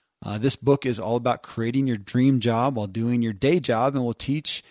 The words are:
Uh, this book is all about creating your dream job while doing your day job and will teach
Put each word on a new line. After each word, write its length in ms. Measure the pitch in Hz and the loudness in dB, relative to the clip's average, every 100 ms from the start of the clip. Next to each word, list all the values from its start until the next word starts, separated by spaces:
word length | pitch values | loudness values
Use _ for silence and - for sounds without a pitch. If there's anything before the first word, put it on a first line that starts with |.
| _ _ | _ _
Uh, 140 | 104 104 | -8 -2
this 180 | 127 - | -2 0
book 300 | 131 143 127 | 2 2 2
is 120 | 110 | -4
all 180 | 101 120 | -2 0
about 260 | 120 117 | 0 -2
creating 440 | - - 117 127 135 | -6 -6 -2 0 0
your 100 | 113 | -2
dream 440 | 101 123 131 131 | -2 2 4 4
job 360 | 113 113 131 123 | 2 2 0 -2
while 100 | 101 | -4
doing 360 | 101 117 120 | -4 -2 0
your 100 | 113 | -2
day 280 | 101 135 175 | 0 0 2
job 340 | 127 113 131 | 2 0 0
and 100 | 139 | 0
will 100 | 120 | -2
teach 480 | 113 - 147 - - - | -4 -4 -4 -4 -6 -8